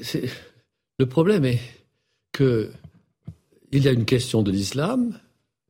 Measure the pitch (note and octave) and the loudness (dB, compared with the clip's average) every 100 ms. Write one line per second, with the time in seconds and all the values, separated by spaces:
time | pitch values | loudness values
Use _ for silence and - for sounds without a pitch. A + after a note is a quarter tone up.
0 | - - B2 - - _ _ _ _ - | -8 -6 -6 -10 -18 _ _ _ _ -4
1 | C3 E3 E3 G#3 C3 A#2+ - - _ _ | 0 2 2 2 2 -2 -4 -18 _ _
2 | _ _ _ - C3+ A#2 G#2+ - - _ | _ _ _ 0 2 2 -2 -10 -20 _
3 | _ _ - - _ _ _ C#3 C3+ A#2+ | _ _ -20 -20 _ _ _ 2 4 2
4 | A2 B2+ - A2+ G2+ F#2+ G2 C3 E3 B3+ | 2 0 2 0 2 0 -2 -4 -2 -2
5 | A#3+ F3+ _ _ _ _ | -2 -6 _ _ _ _